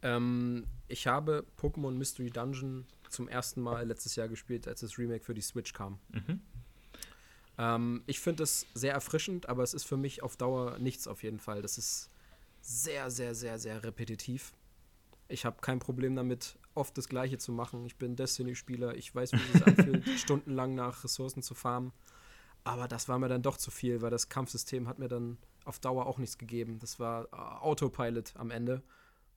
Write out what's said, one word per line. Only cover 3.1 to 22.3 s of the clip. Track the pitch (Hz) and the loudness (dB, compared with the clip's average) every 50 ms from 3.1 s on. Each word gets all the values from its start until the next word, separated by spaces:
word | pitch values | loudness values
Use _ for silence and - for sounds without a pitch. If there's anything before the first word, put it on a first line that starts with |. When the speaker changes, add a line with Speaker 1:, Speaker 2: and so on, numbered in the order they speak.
| - - 123 - | -6 -6 -6 -2
Speaker 1:
ersten | - 127 120 - - - | -2 -4 -4 -2 -2 -2
Mal | 123 120 120 117 120 117 | -2 0 0 0 0 -2
letztes | 113 - - 117 - | -2 -4 -4 -4 -2
Jahr | - 113 113 | -2 -2 -2
gespielt, | 113 - - - 123 117 - - | -4 -8 -4 -4 -4 -4 -4 -6
als | 117 - | -8 -6
das | - 110 - - | -6 -8 -4 -2
Remake | 120 117 117 110 - | -2 -2 -2 -4 -4
für | - 120 | -4 -6
die | 113 | -4
Switch | 101 - - 120 104 - - | -4 -4 -4 -4 -6 -6 -6
kam. | - 104 98 98 95 - - | -6 -6 -6 -6 -10 -12 -6
Speaker 2:
Mhm. | - 107 95 - 160 - - - - - - - - - - - - - - - - - - - - - - - - - | -6 -6 -2 -2 -4 -4 -4 -10 -14 -14 -14 -14 -18 -20 -20 -20 -14 -14 -14 -14 -14 -20 -20 -20 -20 -20 -20 -20 -6 -2
Speaker 1:
Ähm, | 117 117 117 117 120 120 120 120 - | 2 2 4 4 2 2 0 -2 -2
ich | - 135 - | -4 -6 -2
find | - 175 165 156 | 0 0 2 2
es | 156 147 - - - - - | 2 2 2 0 -2 -4 -6
sehr | 226 160 139 139 | 0 0 2 2
erfrischend, | 139 - - - 156 - - 190 180 - - | 0 -2 0 0 0 0 0 -2 -4 -2 -2
aber | 123 123 127 | 2 2 2
es | 120 - | 2 2
ist | 139 - | -4 -4
für | - 147 135 | -2 0 0
mich | 135 139 135 - - | 0 -2 -4 -4 -6
auf | 127 - - | -8 -4 0
Dauer | 127 123 131 127 123 120 120 107 | 0 2 2 2 0 0 -2 0
nichts | 120 131 127 - - 117 | -2 -2 -2 -2 -6 -8
auf | 104 - - | -8 -6 -4
jeden | 110 110 107 | -6 -6 -6
Fall. | - - 107 101 | -6 -4 -4 -4
Das | 101 101 - - | -2 -4 -4 -2
ist | 110 - - - - - - - - - - - - - - - | -2 -2 -2 -4 -6 -10 -18 -20 -20 -20 -20 -20 -20 -20 -20 -18
sehr, | - - - - - 160 147 143 135 127 | -10 -6 -2 -2 0 0 0 -2 -2 -2
sehr, | 123 123 123 120 117 | -2 -2 -2 -2 -2
sehr, | 113 120 117 113 113 | -4 -4 -4 -4 -4
sehr | 110 113 107 110 107 | -6 -6 -6 -4 -6
repetitiv. | 117 110 - 117 110 110 95 - - 123 131 - - - - - - - - - - - - - - - - - - | -6 -4 -4 -4 -4 -4 -6 -4 -4 -4 -4 -4 -8 -16 -18 -20 -20 -20 -20 -20 -20 -20 -20 -20 -20 -20 -20 -12 -8
Ich | - - - | -6 -2 -2
hab | 123 113 - | -2 -2 -2
kein | - - 131 127 | 0 0 0 0
Problem | - - 127 123 127 131 131 | 0 -2 -2 0 2 2 2
damit, | 131 127 127 123 120 - - - - - - - | 2 2 0 0 -2 -4 -12 -12 -14 -20 -8 -2
oft | - 139 - - - | -2 -2 -2 -2 -6
das | 131 - | -6 -2
Gleiche | 131 131 131 135 131 120 | -2 0 0 0 -2 -4
zu | - - | -4 -4
machen. | 120 117 117 - - 123 120 | -2 -2 -2 -4 -4 -8 -8
Ich | 120 - | -8 -8
bin | - 131 123 123 | -6 -4 -4 -2
Destiny-Spieler, | 120 131 127 - - 127 123 120 - - - 127 120 123 120 117 | -2 0 0 0 0 0 -2 -4 -6 -6 -6 -4 -2 -2 -2 -2
ich | 123 - - - | -4 -10 -6 -2
weiß, | 127 127 123 - | -2 0 4 4
wie | 120 | 4
es | - 127 123 | 4 10 10
sich | 165 - - | 12 12 12
Speaker 2:
<laughs> | |
Speaker 1:
anfühlt, | - - 185 170 135 135 - 254 269 247 | 12 12 10 8 8 2 2 2 0 0
stundenlang | - - 147 139 - 147 135 131 127 131 131 | 4 4 2 2 2 0 0 0 0 0 0
nach | 127 123 123 123 - - | 0 -2 -2 -4 -4 -4
Ressourcen | 123 - - 131 131 131 - | -4 -2 -2 -2 -4 -4 -6
zu | 127 - 127 | -6 -8 -8
farmen. | - - 123 123 123 127 127 - - - - - - - - | -4 -2 0 0 0 -2 -4 -8 -12 -20 -20 -20 -20 -20 -20